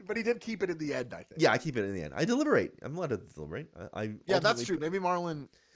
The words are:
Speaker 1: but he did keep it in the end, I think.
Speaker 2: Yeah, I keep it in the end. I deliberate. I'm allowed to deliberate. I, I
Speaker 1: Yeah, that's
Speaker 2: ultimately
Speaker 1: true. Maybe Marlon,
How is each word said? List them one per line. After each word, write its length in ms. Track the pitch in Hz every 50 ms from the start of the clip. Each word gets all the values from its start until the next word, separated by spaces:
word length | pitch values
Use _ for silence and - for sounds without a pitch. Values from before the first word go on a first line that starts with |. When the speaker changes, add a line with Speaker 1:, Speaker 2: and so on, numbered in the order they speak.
| 208 185
Speaker 1:
but 80 | 214
he 80 | 226 220
did 160 | 226 240 226
keep 240 | - 233 226 - 196
it 60 | 180
in 80 | 175 160
the 160 | 156 147 135
end, 200 | 131 123 123 -
I 100 | 85 -
think. 180 | - - 165
Speaker 2:
Yeah, 100 | 156 135
I 60 | 107 127
keep 180 | - 160 131
it 80 | 120 101
in 100 | 98 98
the 100 | 92 78
end. 100 | 76 67
I 80 | 82 156
deliberate. 480 | 196 240 262 302 302 254 135 92 - - -
I'm 140 | - 117 143
allowed 140 | 175 185 147
to 80 | 123 95
deliberate. 500 | - - - 78 76 73 80 117 160 - _ - 90 - -
I, 80 | 90
I 20 | 107 110 107 - -
Speaker 1:
Yeah, 140 | - 196 185
that's 220 | 165 208 226 -
Speaker 2:
ultimately 40 | -
Speaker 1:
true. 140 | - 185 151
Maybe 200 | 147 160 180 196
Marlon, 480 | 185 175 180 180 175 175 160 147 135 - _ _ _ _ _